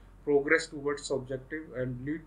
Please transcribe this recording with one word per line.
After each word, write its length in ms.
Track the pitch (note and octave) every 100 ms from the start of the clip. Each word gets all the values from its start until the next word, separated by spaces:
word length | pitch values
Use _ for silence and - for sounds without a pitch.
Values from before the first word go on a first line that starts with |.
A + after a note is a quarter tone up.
| - - D3
progress 360 | C#3+ C#3+ D#3+ -
towards 380 | D3+ C#3 C#3+ -
objective 680 | C3 B2 C3 - D#3 D#3 B2
and 280 | B2+ B2 C3+
lead 120 | D#3+